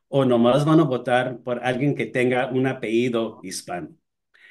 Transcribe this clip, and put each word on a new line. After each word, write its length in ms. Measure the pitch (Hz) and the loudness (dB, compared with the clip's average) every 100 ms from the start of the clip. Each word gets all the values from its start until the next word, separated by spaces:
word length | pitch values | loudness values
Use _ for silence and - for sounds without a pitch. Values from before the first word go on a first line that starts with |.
| _ | _
o 160 | 139 | 0
nomás 400 | 131 120 117 135 | 2 4 4 4
van 160 | 147 160 | 4 4
a 40 | |
votar 560 | 151 123 123 123 127 117 | 4 0 0 0 0 -6
por 220 | - 120 | -8 -4
alguien 300 | 127 120 143 | -4 -2 -2
que 120 | 135 113 | -2 -4
tenga 400 | 127 123 123 131 | -2 0 0 -2
un 180 | 127 135 | -2 -2
apellido 760 | 131 110 113 120 117 110 - | -4 -2 -2 0 -2 -6 -8
hispano. 480 | 95 95 - 90 - - _ _ _ _ - | -14 -14 -12 -12 -12 -18 _ _ _ _ -20